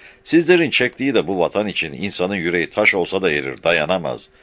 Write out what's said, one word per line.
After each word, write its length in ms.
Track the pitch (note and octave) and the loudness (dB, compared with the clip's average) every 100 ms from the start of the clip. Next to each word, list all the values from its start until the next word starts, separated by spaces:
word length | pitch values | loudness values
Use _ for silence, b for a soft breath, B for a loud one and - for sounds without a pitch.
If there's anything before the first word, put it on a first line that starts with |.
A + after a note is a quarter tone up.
| B B | B B
sizlerin 460 | - D#3+ D#3+ F3 D3+ | 0 2 4 4 4
çektiği 440 | - B2 - C3+ | 0 -2 -2 0
de 140 | A2+ D#2 | 0 0
bu 120 | F#2+ | 0
vatan 280 | D#2+ G2 G#2 | 0 0 -2
için 260 | F2 D#2+ | -4 -8
insanın 420 | C2+ G2 - F2+ G2+ | -6 -8 -4 -4 -2
yüreği 340 | E2 F2 D#2 | -2 -2 -2
taş 260 | - G#2 G2 | 0 0 2
olsa 260 | E2+ F#2+ | -2 0
da 100 | F#2 | 0
erir, 320 | D2 C2+ B1 | 0 -4 -4
dayanamaz. 640 | E2 E2+ D2+ F#2 C#2+ A#1+ - B | 0 0 0 -2 -2 -8 -12 B